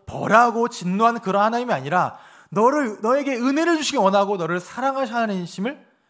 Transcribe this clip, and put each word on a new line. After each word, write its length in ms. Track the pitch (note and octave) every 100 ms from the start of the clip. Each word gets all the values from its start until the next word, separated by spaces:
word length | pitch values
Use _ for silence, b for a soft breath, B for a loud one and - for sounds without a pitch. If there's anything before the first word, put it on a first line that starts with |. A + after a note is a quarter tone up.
| -
벌하고 600 | C#3 - G#3+ A#3+ A3+ A#3
진노하는 540 | - F3 F#3+ A3+ A#3
그런 240 | - G3
하나님이 280 | G#3+ A#3 B3
아니라 460 | E3 C3+ F3+ C#3+ - B B B
너를, 500 | D#3+ A#3 D4 C4 G3+
너에게 360 | G#3+ C4+ C4+ B3+
은혜를 400 | B3 C#4 E4 D#4+
주시기 200 | C#4+ C#4+
원하고 400 | G3 G3 F#3+ G3+
너를 220 | D#3+ F3
사랑하시는 600 | E3+ - C4+ C4+ B3+ A#3
하나님이심을 680 | A3+ F#3+ F3 - G#3+ D4 _ _ _